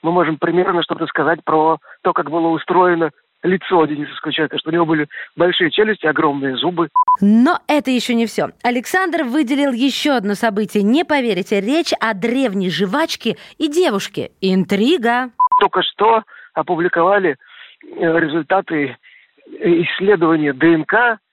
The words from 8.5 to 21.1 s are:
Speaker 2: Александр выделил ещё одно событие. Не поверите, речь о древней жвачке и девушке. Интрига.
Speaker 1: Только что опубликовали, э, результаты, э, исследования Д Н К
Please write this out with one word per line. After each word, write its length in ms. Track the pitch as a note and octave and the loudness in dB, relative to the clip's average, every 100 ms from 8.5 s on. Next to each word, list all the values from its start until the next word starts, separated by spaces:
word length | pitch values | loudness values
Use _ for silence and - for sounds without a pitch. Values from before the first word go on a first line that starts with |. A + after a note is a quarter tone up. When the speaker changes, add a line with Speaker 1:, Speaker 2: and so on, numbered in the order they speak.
| - | -4
Speaker 2:
Александр 600 | A#3+ B3 A#3 F#4 F#4+ D#4+ | -4 -4 -2 -2 0 -2
выделил 480 | C4+ C4 B3 C#4 C#4+ | -2 -2 0 0 0
ещё 440 | A#3+ C4+ - D4+ C4 | 0 -2 0 0 0
одно 180 | G3+ | -2
событие. 500 | G3+ A#3 G3+ G#3+ G#3+ | -2 -2 -2 -2 0
Не 220 | G3+ C4+ F4 | 2 2 2
поверите, 560 | D4 A#3+ F#3+ G3 G3+ | 0 0 -2 0 -2
речь 320 | G3 D4+ E4+ - | 0 -2 -2 -2
о 120 | A3 | -2
древней 560 | G#3 A#3 B3 C4 G3 F#3 | -2 -2 0 0 0 -2
жвачке 680 | D3+ F#3+ C#4+ D#4+ - A#3 F3+ - - | -2 -2 0 -2 -4 -6 -6 -12 -6
и 120 | D4+ | -2
девушке. 640 | D4+ F4+ G3+ - - B2 _ | 0 0 0 -6 -8 -10 _
Интрига. 880 | F#3+ F#3+ F3+ G3 A#3 F4 A3+ A#3+ B3+ _ B4 A#5+ | 0 0 0 0 2 2 0 -2 -4 _ 0 2
Speaker 1:
Только 260 | F#4+ F#4+ | 2 0
что 400 | - - A4+ D#4+ - - - | -4 0 2 2 -2 -20 -10
опубликовали, 840 | - D3+ E3+ F3 E3+ E3+ G3+ F#3 C3 _ - - - - | -8 -4 -2 0 2 2 2 2 -2 _ -20 -20 -20 -20
э, 340 | - E3+ E3 | -4 0 2
результаты, 760 | E3 D#3+ D3+ F#3 F#3+ D#3+ C#3 A#2+ - - _ _ - - | 0 -2 0 -2 0 -4 -4 -6 -20 -20 _ _ -20 -4
э, 260 | F3 E3+ | 2 2
исследования 680 | E3+ - F#3+ G3 D#3+ D#3+ D3+ | 2 -2 2 4 4 2 0
Д 220 | C3 D#3+ | 2 4
Н 100 | E3 | 4
К 360 | D3+ G#3 A#3+ | 2 2 2